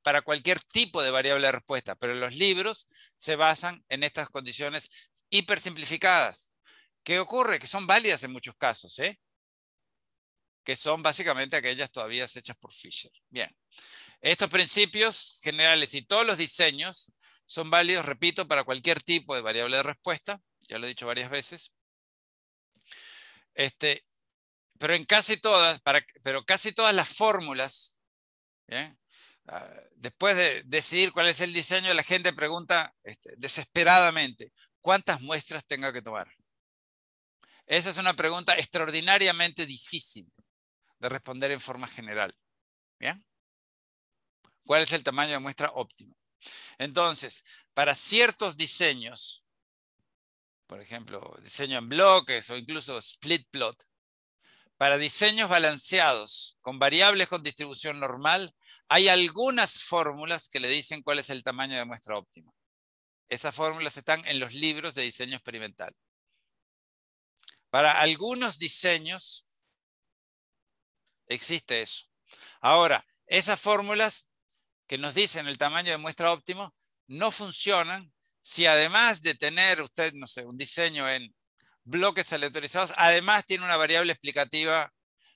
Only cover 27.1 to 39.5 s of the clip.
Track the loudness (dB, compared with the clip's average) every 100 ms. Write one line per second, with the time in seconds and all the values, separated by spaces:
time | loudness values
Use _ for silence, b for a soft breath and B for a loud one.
27.1 | 0 2 2 -2 -4 -6 -8 -14 -18 _
28.1 | _ _ _ _ _ _ -10 -8 -14 _
29.1 | b b b -16 -14 -14 -18 -20 _ -14
30.1 | -2 2 4 2 0 -2 -2 0 2 2
31.1 | 4 2 2 -2 -2 -2 -2 0 0 0
32.1 | 0 0 -2 -4 -4 0 0 0 _ -20
33.1 | -20 -20 -12 -6 -6 -4 2 6 8 8
34.1 | 4 -2 -4 -18 _ b _ 0 2 2
35.1 | -4 -4 -6 -6 -12 -8 -6 -6 -8 -8
36.1 | -10 -10 _ _ _ _ _ _ _ _
37.1 | _ _ _ b b -4 -2 -2 -2 -2
38.1 | 0 -2 -2 0 0 -2 -4 -4 -2 2
39.1 | 4 4 4 0